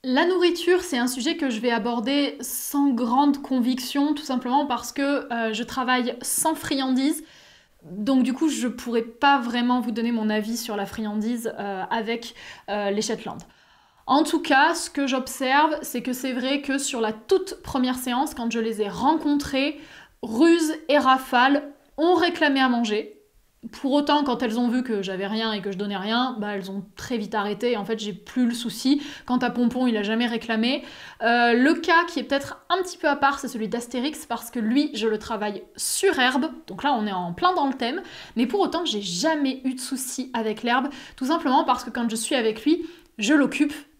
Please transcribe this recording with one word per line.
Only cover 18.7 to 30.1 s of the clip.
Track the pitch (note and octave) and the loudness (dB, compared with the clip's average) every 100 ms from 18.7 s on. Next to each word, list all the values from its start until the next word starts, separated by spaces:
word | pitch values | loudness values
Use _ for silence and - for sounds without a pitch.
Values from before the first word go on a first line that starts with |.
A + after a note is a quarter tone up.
| G#3+ | -2
ai | G3+ | -4
rencontrées, | F3 C4+ D#4+ D4 C#4+ - C4+ C#4+ D4+ - - - _ | 2 2 2 2 0 0 0 0 -4 -16 -20 -20 _
Ruse | A#3 A3+ E4 E4+ D#4 D#4 - | -6 4 6 6 4 -2 2
et | C#4+ | 4
Rafale | B3 B3+ - A#3+ C4 C#4+ - - _ - | 6 4 4 4 4 4 0 -18 _ 0
ont | E4 F4+ | 4 6
réclamé | F4 F4 D4+ C4+ | 4 2 2 4
à | C4 | 4
manger. | A#3+ A3+ G#3 D4+ - _ _ _ _ A3+ | 2 0 -2 -4 -16 _ _ _ _ -18
Pour | - C4+ | -6 0
autant, | C#4+ C#4+ D4 | 2 4 2
quand | C#4 A#3+ | 2 -2
elles | B3 A3 | -2 0
ont | B3 | 0
vu | B3 | 0
que | B3 G#3+ | -2 -4
j'avais | F#3 F#3 G3+ | -4 -6 -4
rien | A3 A3+ | -2 -2
et | G#3 | -4
que | G3 | -6
je | F#3+ | -6
donnais | G3+ G3 | -4 -4
rien, | G3+ A#3 C4 A3+ | -2 0 -2 -4
bah, | G#3 G3+ | -6 -6
elles | F#3 | -8
ont | G3 F#3+ - | -10 -12 -16
très | - A#3+ | -6 -6
vite | G#3 A3 | -4 -4
arrêté. | G3+ G#3 A#3+ A#3 | -4 -2 -2 -2
En | |
fait, | G3 A3 | -4 -6
j'ai | G#3 | -6
plus | F3+ - B3+ A#3+ | -10 -6 0 0
le | |
souci. | A#3 A#3+ - B3+ C#4+ - - - | 0 -6 -2 2 2 0 -14 -2
Quant | B3 | 0
à | B3 | 0
Pompon, | G#3+ A#3+ B3+ B3+ | 2 0 2 0
il | G#3+ | 2
a | |
jamais | G3+ | 0